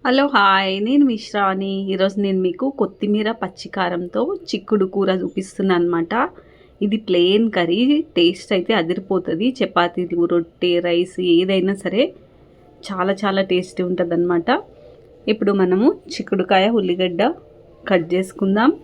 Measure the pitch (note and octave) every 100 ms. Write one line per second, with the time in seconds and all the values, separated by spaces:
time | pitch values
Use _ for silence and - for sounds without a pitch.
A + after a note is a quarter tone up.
0 | B3+ C4 C#4 C4 G3 F#3+ F#3+ F#3+ G#3+ C#4+
1 | C#4 A3 - G#3 G3 F#3+ G3 G3 G3 F#3+
2 | F#3+ G3 G3+ F#3+ F#3 F3 C4+ C4+ G3 -
3 | G#3 G#3 G#3+ A3+ G3 - - - F3+ F3
4 | F3 G#3+ C4+ G4 - G#3 - G#3+ F#3+ G3
5 | F#3+ F#3 F#3 - F#3+ - G3 F3+ E3+ E3+
6 | E3 - D#4+ - - - - _ G#3 G#3+
7 | - F3+ F3 G#3 A3+ G#3 E3+ F#3+ B3+ D4
8 | E4 - E3+ F3+ - G3 F3+ A3+ E3 F3+
9 | F#3+ F#3 F3+ E3 A#3+ B3+ G#3 - F3 F3+
10 | F3 E3+ E3+ F3 E3+ _ F3+ F3 F3 E3+
11 | F3+ - F3+ E3+ F#3 F#3+ F#3 G3 F#3 F#3+
12 | D#4+ - - - - - - - - F#3+
13 | F#3 G3 G3+ G3 F#3+ F3+ F3+ - F3+ F3+
14 | F3 E3+ F3 F3 E3+ E4+ - - - -
15 | - - - G#3+ G3+ G3 F3+ F#3 B3+ -
16 | - - G3+ F#3+ F3+ F#3+ G3 A#3 F#3 F3+
17 | F#3 E3+ A#3 F4 - - - - - F#3
18 | E3 F3+ F#3+ - G3 G3+ B3 G4+